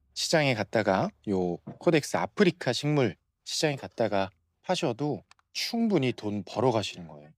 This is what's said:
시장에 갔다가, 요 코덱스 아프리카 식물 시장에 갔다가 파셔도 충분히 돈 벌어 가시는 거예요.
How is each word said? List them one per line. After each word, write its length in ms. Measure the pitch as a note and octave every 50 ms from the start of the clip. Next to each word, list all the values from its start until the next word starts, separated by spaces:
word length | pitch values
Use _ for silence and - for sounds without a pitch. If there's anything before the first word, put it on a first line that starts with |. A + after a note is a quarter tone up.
| _ _ _
시장에 400 | - - - - D#3+ D3 C#3 B2+
갔다가, 560 | G#2+ G2+ - - A#2 G2+ G2+ F#2+ F#2+ C#3+ G#3+ - _ _ A2
요 280 | G2+ F#2 F#2 F2 F2 - - - - -
코덱스 380 | - F3 E3 D3+ - - - F2
아프리카 560 | F2 F#2+ - - G#3 F3+ - - - C#3 A#2+
식물 420 | - - D3 D3+ D3 C3 G#2 - - _ _ _ _ _
시장에 320 | - - - - D#3 C#3+
갔다가 540 | C3+ - F#2+ - - A#2 G#2 G2+ G2 G2 G2 - _ _ _ _ _
파셔도 640 | _ - F#3 E3+ - D3 A2+ A2 C#3+ D3 C3+ F2 - _ - _ _ _ _
충분히 580 | - - - - A#3 A#3 A3+ G3+ D#3+ C3+ B2+ A2
돈 300 | - - G#2+ G2+ G#2 F2+
벌어 280 | - - G#2 A2 C3
가시는 360 | A2+ A2+ G2+ - - F#2 F2 D#2
거예요. 240 | D2+ D2 D2 D2+ -